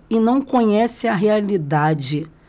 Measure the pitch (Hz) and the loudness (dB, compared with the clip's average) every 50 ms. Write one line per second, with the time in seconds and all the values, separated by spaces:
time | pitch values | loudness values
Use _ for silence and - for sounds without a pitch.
0 | - - 220 226 220 226 247 277 269 - - 247 233 214 208 208 233 240 240 - | -6 -2 0 0 2 2 2 0 0 0 0 2 2 2 2 2 2 0 -2 -4
1 | - 233 220 170 208 208 208 214 208 196 208 185 151 139 156 151 151 156 160 151 | -4 -2 -2 0 2 2 2 0 0 -2 -2 -4 -2 0 0 0 2 2 0 -2
2 | 135 127 151 147 160 - - _ _ | -4 -4 -6 -6 -6 -8 -14 _ _